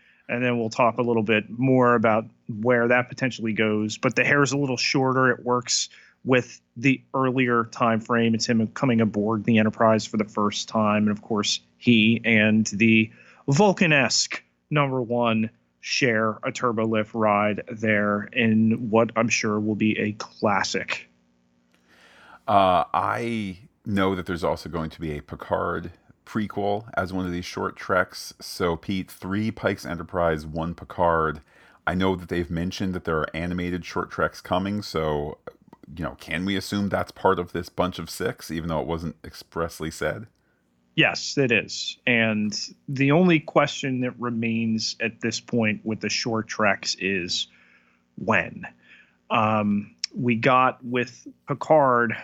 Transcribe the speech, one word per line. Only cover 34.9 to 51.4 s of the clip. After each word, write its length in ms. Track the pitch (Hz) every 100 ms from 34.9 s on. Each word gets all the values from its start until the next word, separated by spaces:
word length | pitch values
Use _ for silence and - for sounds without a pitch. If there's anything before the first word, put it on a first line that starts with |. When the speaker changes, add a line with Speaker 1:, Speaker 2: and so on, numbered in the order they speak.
| 80 78 73 73 - - - _ - - 80
Speaker 2:
you 80 |
know, 120 | 76 62
can 240 | - 80
we 120 | 95 95
assume 320 | - 104 101
that's 220 | 92 90
part 280 | - 95 92
of 140 | 87
this 160 | 87 85
bunch 300 | - 90 92
of 100 | 82
six, 420 | - 90 127 -
even 180 | 82 82
though 120 | 78
it 60 | 65
wasn't 300 | 82 82 -
expressly 680 | 80 - - - 82 - 80
said? 360 | - 78 110 113 _ _ _ _ _ _
Speaker 1:
Yes, 420 | - 123 - - -
it 120 | 131
is. 460 | 107 - - - - -
And 500 | 120 113 107 104 104 - - -
the 240 | 131 139
only 280 | 151 185 160
question 600 | - 160 147 - 143 127
that 180 | 123 -
remains 800 | 120 117 117 113 113 110 - -
at 200 | 113 113
this 200 | 113 110
point 400 | - 120 110 104
with 160 | 110 104
the 80 | 104
short 400 | - 127 110 110
treks 480 | - 104 98 - -
is 480 | 92 98 90 - - _ _ _ _ _ _ -
when. 500 | - 101 80 - - - _ - _ _ -
Um, 640 | 123 107 110 104 101 104 - -
we 220 | 214 120 113
got 480 | 131 127 127 -
with 420 | 123 123 120 - - -